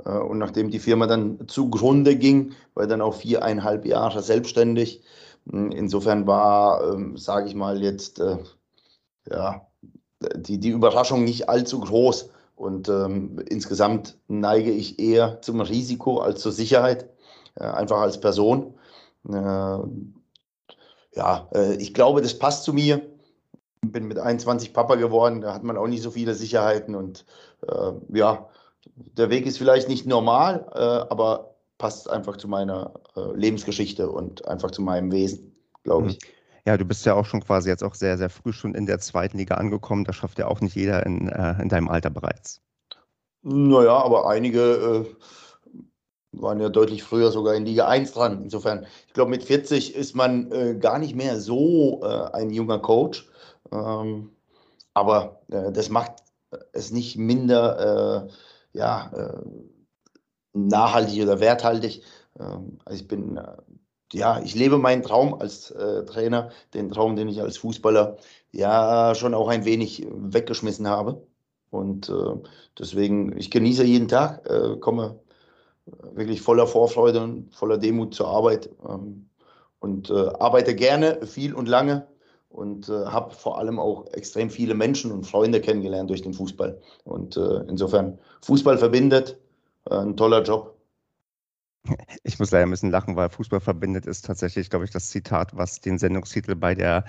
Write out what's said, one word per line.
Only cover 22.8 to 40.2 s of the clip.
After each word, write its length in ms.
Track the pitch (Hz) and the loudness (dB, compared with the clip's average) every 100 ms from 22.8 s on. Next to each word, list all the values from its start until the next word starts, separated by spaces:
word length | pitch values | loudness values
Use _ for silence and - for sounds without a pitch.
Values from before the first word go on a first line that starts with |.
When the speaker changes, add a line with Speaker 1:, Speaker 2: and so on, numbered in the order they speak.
| 147 147 - - _ _ _ _ _ _ 110 | 2 2 -2 -20 _ _ _ _ _ _ -6
Speaker 1:
Bin 220 | 113 110 | -6 -6
mit 100 | 110 | -4
einundzwanzig 560 | 120 120 117 120 113 | -2 -2 0 -2 -2
Papa 220 | - - 123 | 0 2 4
geworden, 460 | 117 113 117 117 | 4 4 4 2
da 120 | 104 | -6
hat 80 | 98 | -8
man 160 | 117 107 | -6 -4
auch 80 | 110 | -4
nicht 160 | 120 | -4
so 80 | 117 | -6
viele 240 | 117 117 | -6 -4
Sicherheiten 600 | 107 110 113 107 107 107 101 | -4 0 2 2 0 -2 -8
und, 300 | 95 95 _ - - _ - | -10 -14 _ -20 -20 _ -6
äh, 240 | - 95 92 - 107 | -4 -4 -6 -4 2
ja, 320 | 104 107 - _ _ _ _ - | 4 2 -6 _ _ _ _ -20
der 340 | 117 - 117 | -16 -2 2
Weg 160 | 123 131 | 2 -2
ist 140 | 127 | 0
vielleicht 280 | 135 131 127 | 6 6 4
nicht 180 | 131 131 | -4 0
normal, 580 | 123 117 120 170 185 - | 2 4 4 4 0 -6
äh, 60 | - | -2
aber 760 | 120 120 - 113 110 110 - _ _ _ | 0 0 -2 0 0 0 -6 _ _ _
passt 320 | 113 - - | -8 -6 -6
einfach 280 | 107 101 101 | -6 -6 -10
zu 100 | 101 | -6
meiner, 460 | 98 98 92 98 - _ - | -4 -4 -6 -10 -14 _ -10
äh, 160 | 98 101 | -8 0
Lebensgeschichte 720 | 107 110 98 104 98 - 92 | 0 0 -6 -6 -6 -4 -4
und 380 | - - - - | -4 -10 -12 -10
einfach 240 | 82 92 | -6 -6
zu 100 | - | -6
meinem 300 | 98 90 92 | -4 -2 -2
Wesen, 440 | 95 95 - - _ _ _ | 0 -2 -4 -16 _ _ _
glaub 180 | - 85 95 | 0 0 0
Speaker 2:
Mhm. 40 | |
Speaker 1:
ich. 100 | 90 - _ _ _ - | -4 -12 _ _ _ 0
Speaker 2:
Ja, 120 | 104 | 0
du 80 | 92 | 0
bist 200 | 98 - | -2 2
ja 80 | |
auch 120 | 101 104 | 2 0
schon 160 | 110 | -4
quasi 280 | - 98 90 | 0 0 2
jetzt 140 | 90 | -2
auch 100 | 98 | -4
sehr, 240 | - 95 90 | -4 -2 -2
sehr 140 | 90 | -4
früh 200 | - - | -6 -8
schon 220 | 110 107 | -8 -8
in 140 | 101 98 | -6 -4
der 100 | 95 | -4
zweiten 400 | - 90 92 98 | -4 -4 -4 -4
Liga 160 | 92 | -4
angekommen. 520 | 92 104 101 - 101 95 | -2 -2 -4 -4 -4 -4
Das 100 | |
schafft 240 | 95 | -6